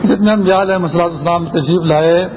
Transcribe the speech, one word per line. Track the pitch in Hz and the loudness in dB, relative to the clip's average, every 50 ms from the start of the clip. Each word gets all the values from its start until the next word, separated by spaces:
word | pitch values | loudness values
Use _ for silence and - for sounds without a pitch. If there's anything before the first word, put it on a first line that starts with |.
| - | 0
جتنے | 214 208 196 208 214 | 0 0 2 2 2
انبیاء | 214 214 196 185 190 190 | 2 2 2 2 2 2
علیہ | 196 190 190 | 2 0 0
الصلوۃ | 190 180 165 151 170 | -2 -2 -2 0 0
والسلام | 175 170 165 147 143 170 170 170 170 | 0 0 -2 -4 -2 -2 -2 -2 -2
تشریف | 160 - 165 147 131 170 185 | -2 -4 -4 0 0 0 0
لائے | 165 165 156 151 160 165 170 175 185 180 - | 2 2 2 2 2 2 2 2 0 -2 -8